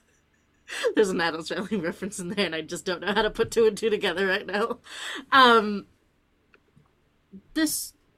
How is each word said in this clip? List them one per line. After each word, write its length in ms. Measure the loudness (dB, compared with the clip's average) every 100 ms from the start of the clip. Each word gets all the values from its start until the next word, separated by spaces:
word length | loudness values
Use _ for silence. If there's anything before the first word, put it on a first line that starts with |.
| _ _ _
<laughs> 600 | _ _ _ -14 -4 0
there's 160 | 2 2
an 100 | 2
Adam's 280 | -2 -4 -6
Family 280 | -6 -4 -4
reference 440 | -4 -6 -10 -8
in 80 | -6
there, 180 | -2 -2
and 80 |
I 60 | -4
just 240 | -8 -8
don't 160 | -6 -4
know 120 | -2
how 80 | 0
to 80 | 0
put 200 | 0 0
two 160 | 4 2
and 100 | 2
two 140 | -2
together 340 | 0 -2 0 0
right 180 | -2 -2
now. 320 | -4 -2 -6 -12 -14 -12 -10 2
Um, 540 | 6 8 8 4 -4 -10 _ _ _ _ _ _ _ _ _ _ _ _ _ _ -20 _
this 400 | -2 -2 -2 -8 _ _